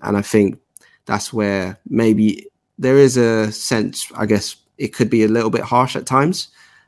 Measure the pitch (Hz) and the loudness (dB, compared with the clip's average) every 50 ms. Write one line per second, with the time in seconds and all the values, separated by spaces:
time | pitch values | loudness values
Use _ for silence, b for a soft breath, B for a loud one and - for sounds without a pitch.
0 | - 104 101 101 101 - - 107 101 95 - - _ _ - b b b b b | -6 -4 -4 -4 -2 0 2 2 2 2 -2 -6 _ _ -20 b b b b b
1 | b - 107 104 - - - 110 104 101 98 98 92 95 104 - - - - 113 | b -6 -6 -6 -6 -6 -4 -4 -2 -2 -2 -4 -6 -8 -10 -14 -10 -4 0 2
2 | 113 110 107 107 107 107 - - - - _ _ _ _ _ - 127 127 135 139 | 2 2 4 4 2 0 0 -2 -10 -20 _ _ _ _ _ -4 0 4 6 6
3 | 139 127 123 123 117 113 113 110 107 107 107 - - - 123 110 104 92 - - | 6 6 6 2 2 2 2 0 0 -2 -4 -6 -6 -2 -2 -2 -2 -4 -6 -10
4 | - - - - 107 107 107 98 - - - _ _ _ _ - 131 110 - - | -12 -10 -8 -4 0 0 0 0 -2 -6 -14 _ _ _ _ -10 -10 -6 -2 -2
5 | 117 107 117 110 110 107 113 117 110 110 - 117 - - 120 123 131 131 - - | -2 0 2 2 2 2 2 0 0 0 -2 -2 -2 0 0 0 0 0 -4 -8
6 | 127 - 131 135 143 175 190 - - b b b b b b b b | -6 -2 0 2 2 0 -2 -4 -8 b b b b b b b b